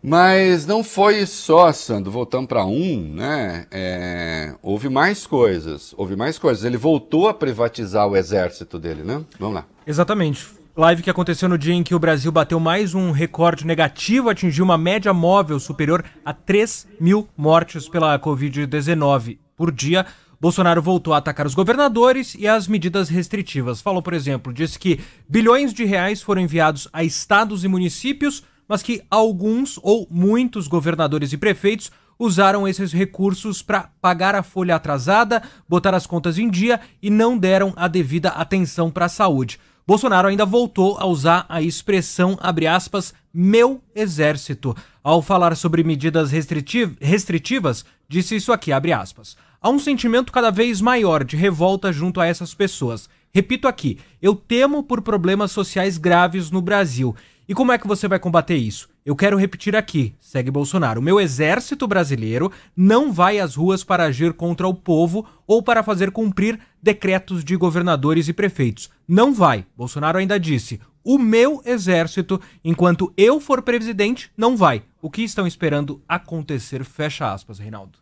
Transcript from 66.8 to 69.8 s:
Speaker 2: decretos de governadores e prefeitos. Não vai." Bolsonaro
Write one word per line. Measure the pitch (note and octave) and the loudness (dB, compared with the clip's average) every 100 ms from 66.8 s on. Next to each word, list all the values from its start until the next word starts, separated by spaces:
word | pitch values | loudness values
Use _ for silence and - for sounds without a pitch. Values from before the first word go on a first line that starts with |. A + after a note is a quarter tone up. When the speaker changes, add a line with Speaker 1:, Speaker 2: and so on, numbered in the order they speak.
Speaker 2:
decretos | - G#3 F#3+ F#3+ F#3+ F3+ | 0 0 0 -2 -4 -10
de | C#3+ F3+ | -4 0
governadores | F3+ E3 F3 D3+ C#3 D#3+ D3+ | 0 0 0 0 2 0 -2
e | |
prefeitos. | E3+ G3+ - B2+ A2 - _ - | -2 -4 0 -4 -4 -14 _ 0
Não | F3+ B3+ | 4 4
vai." | B3 F3 A2+ F2+ | 4 2 2 -6
Bolsonaro | - | -12